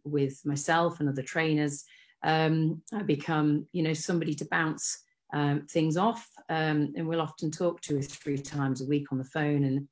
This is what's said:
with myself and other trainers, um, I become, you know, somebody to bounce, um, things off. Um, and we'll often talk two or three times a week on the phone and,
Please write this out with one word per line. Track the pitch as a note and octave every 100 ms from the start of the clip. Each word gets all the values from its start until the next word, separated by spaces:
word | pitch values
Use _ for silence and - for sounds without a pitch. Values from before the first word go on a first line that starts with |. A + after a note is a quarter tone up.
with | D3 D3 C#3 C3+ D3
myself | C#3+ - E3 E3+ E3+
and | D3
other | C3+
trainers, | B2+ E3+ D#3+ D3+ D3 C#3+ - - - _
um, | D#3 D#3+ D#3+ D#3+ D#3+ D#3+ -
I | G#3+
become, | F3+ C#3+ - D#3 D3+ D3 -
you | F3+
know, | D#3+
somebody | D#3 - F3 D#3+ D3+
to | D#3
bounce, | E3+ D#3+ D#3 - - - _ _
um, | D3 D3 D3 D3
things | E3+ D#3+ D#3
off. | G#3+ A3 - - -
Um, | D#3+ D#3 D3+ D3 -
and | D#3+
we'll | E3
often | D#3 - D#3+
talk | D#3+ F3 E3+
two | - C#3+
or |
three | C#3 - - C#3
times | C#3 D3 C3+ C3
a | C3
week | D3 C#3+
on | C3
the |
phone | C3 D#3+ D3 D3
and, | C#3 C3+ C#3